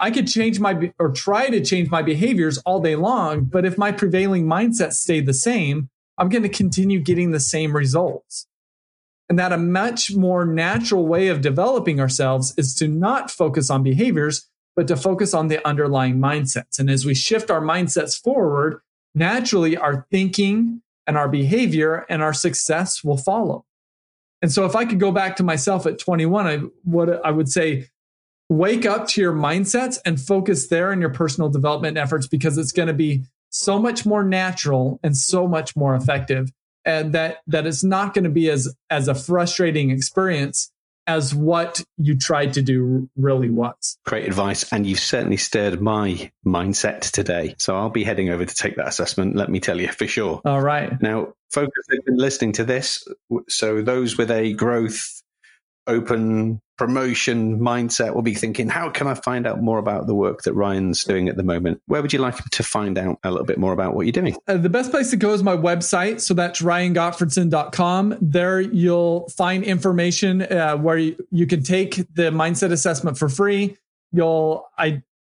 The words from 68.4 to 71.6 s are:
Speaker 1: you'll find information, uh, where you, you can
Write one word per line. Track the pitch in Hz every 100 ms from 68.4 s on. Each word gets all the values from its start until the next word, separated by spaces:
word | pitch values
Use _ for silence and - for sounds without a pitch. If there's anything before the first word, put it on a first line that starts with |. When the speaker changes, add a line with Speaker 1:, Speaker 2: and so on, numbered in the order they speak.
| 180 190
Speaker 1:
you'll | 190 175 175 175 170 170 170
find | - 180 190
information, | 202 185 190 175 175 175 196 185
uh, | 185 175 156 147
where | 160 160
you, | 160 - -
you | 170 170
can | 170